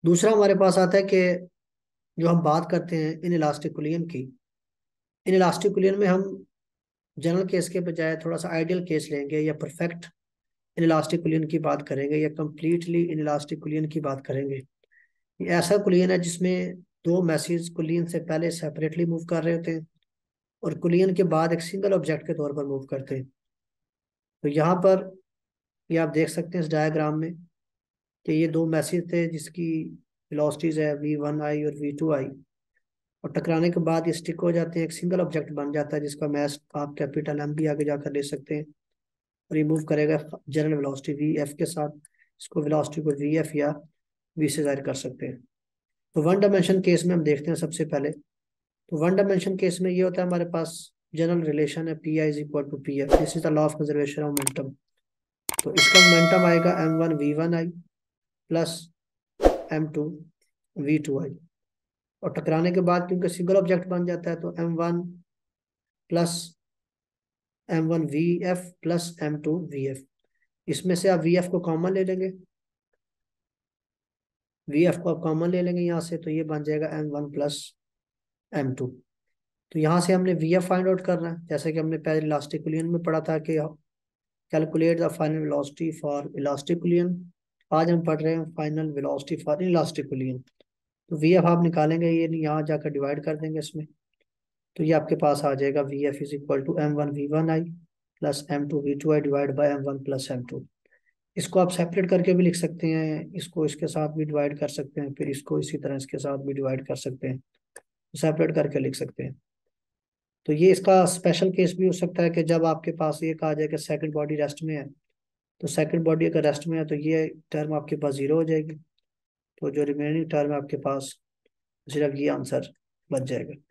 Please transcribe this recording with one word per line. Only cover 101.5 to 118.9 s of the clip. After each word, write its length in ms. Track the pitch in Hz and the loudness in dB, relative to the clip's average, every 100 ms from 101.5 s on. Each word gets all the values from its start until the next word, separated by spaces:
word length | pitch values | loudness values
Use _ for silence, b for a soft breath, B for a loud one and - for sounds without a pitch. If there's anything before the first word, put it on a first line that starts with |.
| 185 | 2
आप 100 | 180 | 2
separate 380 | 175 170 202 185 | 0 -2 0 2
करके 240 | 180 175 | 2 4
भी 100 | 180 | 4
लिख 120 | 175 170 | 4 2
सकते 300 | 156 170 165 | -4 -2 -2
हैं, 460 | 160 160 156 - | 0 -2 -4 -8
इसको 340 | 180 151 170 151 | -12 -8 -2 -2
इसके 200 | - 160 | -2 -4
साथ 300 | 156 151 156 | -2 -2 -2
भी 80 | |
divide 340 | 151 147 143 147 | -2 0 -2 -2
कर 100 | 147 | -6
सकते 320 | - 135 - | -6 -8 -8
हैं, 120 | 139 | -8
फिर 140 | 139 - | -6 -6
इसको 280 | 135 - 151 | -6 -4 -4
इसी 180 | - 147 | -2 -6
तरह 180 | 139 139 | -6 -6
इसके 220 | 135 147 | -6 -6
साथ 200 | 139 139 139 | -4 -4 -4
भी 60 | |
divide 320 | 139 135 131 135 | -4 -2 -4 -4
कर 100 | 131 | -6
सकते 320 | 139 131 135 | -6 -6 -8
हैं, 120 | 131 _ _ _ - _ _ _ | -8 _ _ _ -20 _ _ _
separate 400 | - 160 151 156 | -2 0 2 0
करके 240 | 156 - 143 | 2 0 0
लिख 160 | 131 | -4
सकते 280 | 135 151 - | -4 -8 -8
हैं। 120 | 131 131 _ _ _ _ _ _ _ _ _ _ - | -12 -12 _ _ _ _ _ _ _ _ _ _ -2
तो 40 | |
ये 180 | 151 185 | 6 6
इसका 320 | 185 - 190 180 | 6 6 6 6
special 440 | - 175 - 190 | 4 2 4 2
case 220 | 180 180 - | 2 0 2
भी 80 | 185 | 0
हो 60 | |
सकता 300 | 175 175 - | 2 -2 2
है 80 | 170 | 2
कि 120 | 170 | 2
जब 220 | 160 165 | 2 4
आपके 280 | 165 160 - 156 | 2 0 -4 -2
पास 240 | 156 151 | -2 -2
ये 120 | 160 | -4
कहा 200 | 160 156 | -2 -2
जाए 140 | 151 151 | 0 -2
कि 100 | 151 | -4
second 340 | - 151 156 | -4 -4 -2
body 240 | 151 147 151 | -4 -4 -2
rest 260 | 147 147 | -2 -4
में 120 | 160 151 | -6 -6
है, 120 | 135 - _ _ _ _ _ _ | -8 -16 _ _ _ _ _ _
तो 80 | 165 | -6
second 360 | - 156 170 | -2 0 0
body 220 | 165 160 165 | 2 2 2
अगर 160 | 160 | 2
rest 220 | 151 143 170 | 2 0 -4
में 100 | 160 | -4
है 60 | 156 | -2
तो 80 | |
ये 320 | 151 151 160 160 - _ | -2 0 0 0 -6 _
term 220 | 156 151 | -6 -2
आपके 220 | 151 147 151 | -4 -4 -2
पास 180 | 143 | -2
ज़ीरो 220 | 135 139 160 | -2 2 2
हो 80 | |
जाएगी, 300 | 160 156 156 | 2 0 -2
तो 960 | 156 _ | -12 _